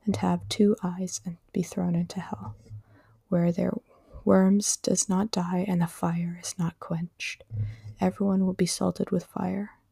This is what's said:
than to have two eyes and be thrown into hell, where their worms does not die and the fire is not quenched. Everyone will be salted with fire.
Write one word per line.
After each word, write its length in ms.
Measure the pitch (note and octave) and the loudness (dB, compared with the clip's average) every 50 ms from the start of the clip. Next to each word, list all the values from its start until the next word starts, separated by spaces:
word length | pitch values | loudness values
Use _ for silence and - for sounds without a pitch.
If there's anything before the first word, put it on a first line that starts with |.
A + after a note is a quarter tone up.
| _ | _
than 100 | G#3+ G3 | -2 -2
to 60 | - | 0
have 260 | - F3+ F3 F3 - - | 0 0 0 0 -2 -6
two 260 | - - G#3 G3+ G#3+ - - | 2 4 4 4 4 2 -2
eyes 380 | F3+ F3 F3+ F#3+ F3+ - - - | -6 -4 -4 -6 -6 -6 -8 -10
and 120 | F#3 E3+ - _ _ | -10 -12 -12 _ _
be 120 | _ G3 F3 | _ -4 -4
thrown 320 | - - F#3+ F3+ F3 F3 | -2 -4 -2 0 0 2
into 240 | E3+ F3 E3+ - F#3+ | 0 0 -2 -6 -10
hell, 360 | E3 - G3+ - F#3+ - - - - - - - - _ - - _ _ _ _ _ _ | -8 -8 -10 -10 -10 -12 -14 -14 -18 -18 -18 -18 -18 _ -20 -20 _ _ _ _ _ _
where 220 | - F3 E3+ F3 | 2 4 4 4
their 220 | E3+ F#3 F#3 F#3 - - _ _ _ _ _ _ - - - | 2 2 0 0 -2 -4 _ _ _ _ _ _ -18 -2 4
worms 520 | G3+ G3 F#3+ F#3+ F#3+ G3 G3+ G#3 - - | 6 6 8 8 6 6 4 4 0 -4
does 320 | - - - - - - - | -2 0 0 0 0 2 0
not 220 | F#3 F#3 G3+ A3 | 0 0 0 0
die 340 | - F#3+ F3+ F3 F3+ F3+ F#3 | -2 -2 -2 -2 -2 -2 0
and 140 | - F3+ F3 | 0 2 2
the 60 | E3+ | 0
fire 520 | E3+ - - - E3+ E3+ E3+ E3+ E3+ F3 F3 | 0 -2 -4 -2 -2 -2 -2 -4 -4 -6 -8
is 140 | - - - | -10 -10 -4
not 220 | - E3+ E3 - _ | -2 -2 -2 -2 _
quenched. 640 | - - E3 E3 E3+ E3+ _ _ - - - _ - _ - - - - - - - - - - | -8 -6 -4 -4 -4 -6 _ _ -10 -10 -10 _ -14 _ -6 -6 -4 -6 -6 -12 -16 -18 -6 0
Everyone 460 | - F#3 F#3+ - G3 G3 F#3+ F#3+ F#3+ | 0 0 0 0 0 2 2 2 2
will 80 | F#3 F#3 | 2 2
be 120 | - F3+ | 2 0
salted 460 | E3+ - - G3 F#3 F3 - - - | 0 0 0 0 -2 0 -2 -2 0
with 140 | F#3+ F3+ - | 0 -2 -2
fire. 460 | - - - F#3 F3+ F#3 G3 G3+ G#3+ - _ _ _ | -4 -6 -4 -4 -2 -4 -4 -6 -10 -12 _ _ _